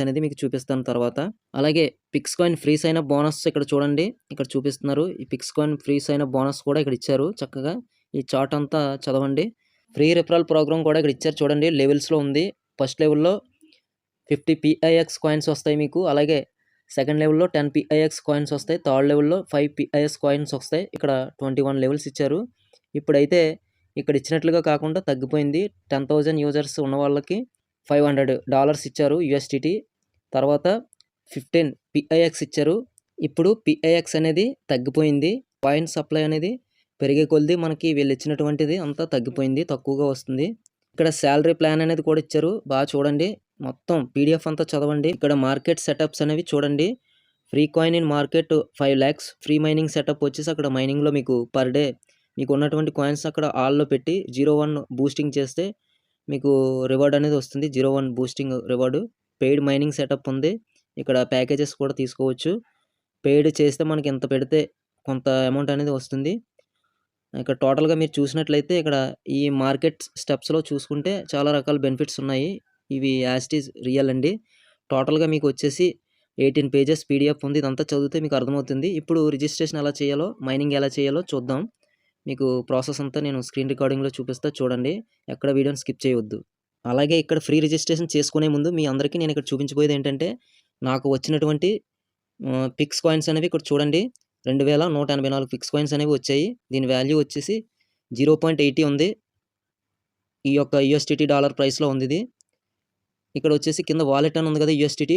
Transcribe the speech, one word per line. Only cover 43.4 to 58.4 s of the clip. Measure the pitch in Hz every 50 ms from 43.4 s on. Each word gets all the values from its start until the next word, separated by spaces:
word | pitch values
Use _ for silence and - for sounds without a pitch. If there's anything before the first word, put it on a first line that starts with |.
| _ _ _ - - 131
మొత్తం | 131 - _ - 170 156 127 120 -
పీడీఎఫ్ | 143 143 151 160 160 - 165
అంతా | 156 160 160 -
చదవండి. | - 147 143 147 151 147 143 160 185 -
ఇక్కడ | - 143 147 139 131
మార్కెట్ | 131 139 139 - 170 165 - - -
సెటప్స్ | 147 - 156 151 - - 156
అనేవి | 151 151 160 175 -
చూడండి. | - 143 143 143 147 143 160 202 254 - _ _ _ _ _ _ _ _ _ _ -
Free | 143 151 151 - 165
coin | 165 165 170 170
in | 165 151 147
market | 147 143 139 - 165 160 - 160 151 - - _ -
five | 143 139 139 135 135
lakhs. | 139 151 - - - - _ -
ఫ్రీ | 147 151 151 156
మైనింగ్ | 156 156 156 156 151 -
సెటప్ | 156 143 - 147 - 147 143
వచ్చేసి | 139 - 151 165 160
అక్కడ | 151 143 139 131 131
మైనింగ్‌లో | 131 135 139 147 147 151 143 143
మీకు | 127 135 127 120 120 - -
per | 139 131 127 123 143
day | 147 135 120 - _ _ _ _ _ _ _ -
మీకు | 135 127 143 139
ఉన్నటువంటి | 147 147 151 151 156 151 - -
కాయిన్స్ | 139 143 147 147 - 160
అక్కడ | - - 151 147 - 131 127
ఆల్‌లో | 135 143 147 151 143 139
పెట్టి | 131 - 160 170 196 - - 123 131
జీరో | 143 151 151 147
వన్ | 151 151 151 147 - - 127 123
బూస్టింగ్ | 135 143 135 - 151 147 123 143
చేస్తే | 139 131 - - 180 202 220 _ _ _ _ _ _ _ _ _ _ -
మీకు | 143 135 139 139 139 135 131 131 131 131 127 127
రివార్డ్ | 135 135 143 143 139 143
అనేది | 147 151 147 139
వస్తుంది. | 131 - - 139 147 151 131
జీరో | 127 131 135 135
వన్ | 139 135 127 120 123
బూస్టింగ్ | 131 123 - -